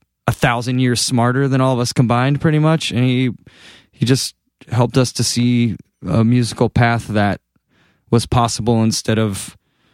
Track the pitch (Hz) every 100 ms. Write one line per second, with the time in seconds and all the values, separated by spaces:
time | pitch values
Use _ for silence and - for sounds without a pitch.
0 | _ _ - 123 135 120 120 127 127 120
1 | - 123 120 127 139 131 131 123 120 -
2 | 117 120 131 143 165 151 156 160 - 117
3 | 127 123 127 - _ - - - _ -
4 | 117 131 - - _ _ - 110 123 131
5 | 123 - 110 120 120 120 120 - - _
6 | 180 117 113 123 113 - 117 - 117 117
7 | - 104 101 - _ _ _ _ _ _
8 | _ 117 - 123 117 - 110 113 110 -
9 | - 110 110 98 - - _ _ _